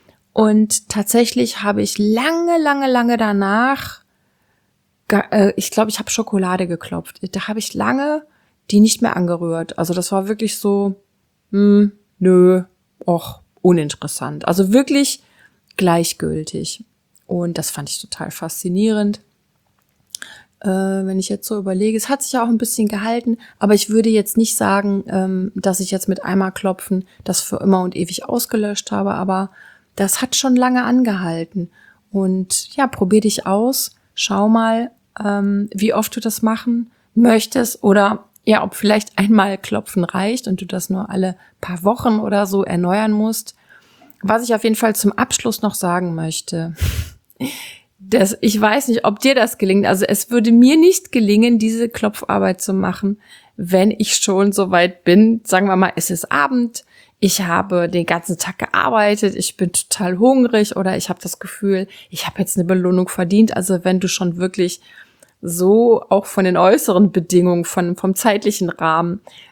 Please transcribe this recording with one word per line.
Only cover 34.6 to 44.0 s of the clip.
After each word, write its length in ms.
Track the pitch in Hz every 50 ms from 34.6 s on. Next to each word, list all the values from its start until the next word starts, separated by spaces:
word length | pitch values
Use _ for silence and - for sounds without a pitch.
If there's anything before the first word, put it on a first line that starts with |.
| 226 226 226 233 240 - - _ _ _ - - 208
ähm, 460 | 202 202 202 196 202 202 202 202 -
wie 220 | - 190 214 220 -
oft 220 | 214 214 - -
du 40 | 233
das 220 | - 226 - -
machen 480 | 226 220 226 - - 240 233 240 226 - _ _ _ _ -
möchtest 720 | 226 233 240 226 220 214 - - 254 240 226 - - -
oder 420 | 202 196 208 196 202 214 - - _ _ _ _
ja, 200 | 220 214 - -
ob 100 | 202 -
vielleicht 460 | - - 208 214 214 - - - 208
einmal 400 | 202 208 220 202 190 202 196 196
klopfen 440 | - - 208 208 - - - 190 175
reicht 440 | - - 190 196 214 247 247 -
und 140 | 208 185 -
du 40 | 185
das 240 | 175 190 185 - -
nur 220 | 190 185 - -
alle 240 | 190 190 185 185 185 - _ _ _ _
paar 220 | - - 180 165 175
Wochen 340 | 202 247 240 - 240 214
oder 300 | 214 214 202 208 202 202
so 160 | 190 202 196 190
erneuern 480 | - 175 175 180 175 190 214 220 214
musst. 440 | 208 208 214 220 220 - - - - _ _ _ - _ _ _ _ _